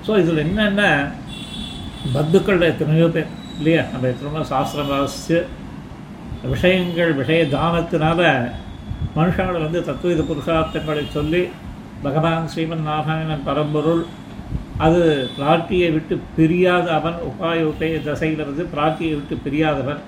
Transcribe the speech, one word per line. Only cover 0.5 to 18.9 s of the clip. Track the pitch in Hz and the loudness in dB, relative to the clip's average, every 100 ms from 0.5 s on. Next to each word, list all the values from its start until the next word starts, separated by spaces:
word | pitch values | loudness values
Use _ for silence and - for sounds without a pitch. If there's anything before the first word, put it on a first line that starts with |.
| 202 208 202 202 143 143 - - - - - - - - - - 131 | 2 2 4 4 4 0 -6 -12 -12 -10 -10 -10 -10 -10 -6 -2 0
பத்துக்கள்ல | 151 185 202 185 | 4 4 4 4
எத்தனையோ | 170 - 156 160 165 | 4 2 2 4 4
பேர் | 165 151 - - - | 2 -4 -8 -12 0
இல்லையா, | 151 165 - | 4 4 2
நம்ம | 135 127 | -2 -2
எத்தனையோ | 127 143 156 | -2 -4 -6
சாஸ்திரம் | 151 135 139 147 139 | -2 0 -2 -2 -2
வாசிச்சு | 139 139 - - 170 175 - - - - - - - - - | 0 -2 -4 0 0 0 -10 -12 -14 -14 -16 -16 -14 -12 -8
விஷயங்கள், | 127 127 180 185 175 170 170 | -4 2 4 4 0 0 2
விஷய | 139 127 160 | 2 2 2
தானத்தினால | 156 139 160 170 165 165 156 165 170 135 120 - - - - - - 156 | 2 0 0 0 0 0 2 4 4 4 0 -6 -12 -14 -10 -6 -4 2
மனுஷால | 175 180 185 | 2 2 0
வந்து | 175 156 170 | -2 -2 -2
தத்துவ | 165 131 180 | -2 -2 0
புருஷார்த்தங்களை | 165 143 147 151 160 156 156 151 151 143 | 0 0 -2 0 0 0 -4 -2 -4 -2
சொல்லி | 147 151 175 180 - - - - - | -2 0 0 0 -6 -14 -14 -14 -6
பகவான் | 143 147 160 165 160 - | -2 0 2 0 -4 -4
ஸ்ரீமன் | 160 165 | -4 -2
நாராயணன் | 151 156 151 160 160 147 | -2 -2 -2 -2 -2 -4
பரம்பொருள் | 139 139 147 151 151 170 175 - - - - - - - | -2 -2 0 0 2 0 -2 -10 -16 -14 -8 -8 -6 2
அது | 156 175 170 147 123 - | 4 6 4 2 -2 -2
பிராட்டியை | 143 165 165 185 175 | 2 2 2 2 2
விட்டு | 156 - 165 - - | 2 -2 -6 -4 2
பிரியாத | 160 175 180 175 170 | 4 6 4 4 2
அவன், | 156 156 | 0 0
உபாய | 170 160 - 165 165 | -4 -6 -4 -2 0
உபய | 156 147 160 160 | 0 0 -2 -2
தசையில | 147 143 160 156 | -2 -2 0 -2
வந்து | 143 139 170 143 | -4 -4 -4 0
பிராட்டியை | 151 | 0